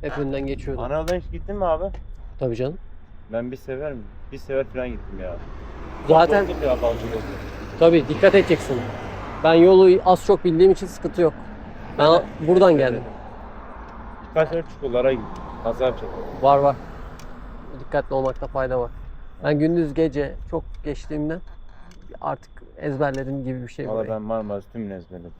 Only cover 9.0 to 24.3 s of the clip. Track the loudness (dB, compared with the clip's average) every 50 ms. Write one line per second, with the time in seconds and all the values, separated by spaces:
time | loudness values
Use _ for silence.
9 | -10 -10 -12 -10 -12 -12 -12 0 4 6 8 10 10 10 10 10 10 10 8 8
10 | 6 4 4 4 6 2 2 4 4 2 4 6 8 8 6 4 0 -10 -10 -8
11 | -8 -6 0 2 2 2 2 0 -14 -14 -14 -16 -16 -16 -14 -14 -14 -12 0 4
12 | 6 8 8 6 4 0 -8 -6 2 4 6 8 8 8 8 6 4 2 0 -2
13 | -6 -8 -14 -14 -14 -14 -16 -16 -16 -16 -16 -16 -16 -16 -16 -16 -16 -16 -14 -16
14 | -14 -16 -16 -16 -16 -4 0 2 2 2 0 -6 -6 -6 -12 -8 -8 -2 0 2
15 | 2 2 2 0 -4 -8 -12 -12 -12 -12 -12 -8 -6 -6 -4 0 0 -2 -2 -2
16 | -8 -10 -10 -10 -10 -10 -10 0 4 4 6 6 6 2 2 0 -6 -14 -14 -14
17 | -14 -14 -14 -14 -14 -14 -14 -14 -14 -16 -14 -14 -14 -14 -14 -12 -12 -4 -4 -4
18 | -2 -2 -2 -2 -2 -2 -4 -4 -8 -6 -4 -4 -4 -2 -2 -2 -2 -4 -6 -12
19 | -14 -14 -14 -14 -14 -16 -16 -6 -2 0 2 2 2 2 2 2 0 0 0 0
20 | 0 0 2 -2 -4 -4 -6 -10 -10 -6 -6 -6 -6 -6 -12 -10 -8 -8 -8 -8
21 | -8 -8 -6 -4 -4 -4 -4 -6 -10 -14 -16 -18 -18 -18 -18 -18 -18 -18 -18 -18
22 | -18 -18 -16 -8 -6 -6 -6 -6 -10 -18 -20 -20 -20 -20 -18 -8 -6 -6 -2 0
23 | -2 -2 -2 -4 -6 -6 -6 -6 -6 -6 -8 -8 -8 -12 -10 -10 -8 -4 -4 -4
24 | -2 -4 -4 -6 -4 -4